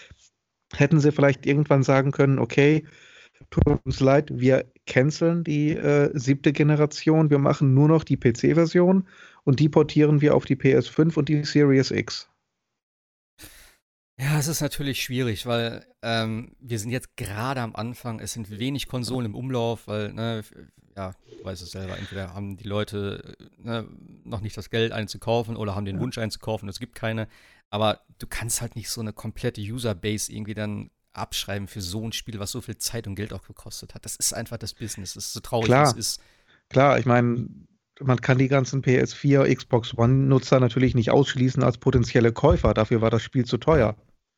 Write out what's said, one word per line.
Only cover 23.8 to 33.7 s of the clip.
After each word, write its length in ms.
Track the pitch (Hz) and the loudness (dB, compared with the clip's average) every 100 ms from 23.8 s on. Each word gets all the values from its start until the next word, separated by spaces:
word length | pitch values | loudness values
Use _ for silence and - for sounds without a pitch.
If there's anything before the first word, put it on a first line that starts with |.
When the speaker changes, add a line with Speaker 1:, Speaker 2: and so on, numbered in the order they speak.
| - - - - | -10 -20 -20 -20
Speaker 2:
noch 180 | 117 113 | -12 -10
nicht 140 | 104 - | -10 -12
das 120 | - | -6
Geld, 220 | 117 113 | -4 -2
eine 160 | 107 104 | -4 -8
zu 120 | 98 | -8
kaufen 360 | 117 117 113 | -2 -2 -2
oder 200 | 110 104 | -8 -6
haben 100 | 95 | -6
den 100 | 101 | -6
Speaker 1:
Ja. 60 | 95 | -6
Speaker 2:
Wunsch, 160 | 127 117 | -6 -6
eine 120 | 107 | -8
zu 80 | - | -8
kaufen, 300 | - 110 98 | -8 -8 -10
es 100 | - | -14
gibt 160 | 123 | -16
keine. 320 | - 113 113 110 _ _ _ _ | -8 -6 -6 -8 _ _ _ _
Aber 320 | 104 107 104 _ _ | -2 -2 -2 _ _
du 80 | - | -12
kannst 340 | - 113 - | -8 -6 -6
halt 140 | 117 | -6
nicht 140 | 117 - | -10 -10
so 120 | 117 | -8
eine 120 | 110 | -8
komplette 480 | - 110 - 123 113 | -10 -12 -6 -6 -6
Userbase 720 | 104 123 113 87 107 107 - | -10 -6 -6 -4 -4 -4 -6
irgendwie 220 | 110 107 | -10 -10
dann 380 | 107 104 104 - _ _ | -8 -8 -8 -12 _ _
abschreiben 540 | - 110 - - 101 95 | -12 -8 -8 -8 -8 -8
für 140 | 104 | -10
so 240 | 87 107 | -8 -8
ein 60 | 113 | -8
Spiel, 280 | - - 104 | -10 -10 -8
was 120 | 101 | -8
so 100 | 127 | -8
viel 160 | - - | -10 -8
Zeit 300 | - 117 101 | -6 -6 -8
und 80 | |
Geld 180 | 98 107 | -8 -8
auch 100 | 92 | -10
gekostet 520 | - - 113 | -14 -20 -16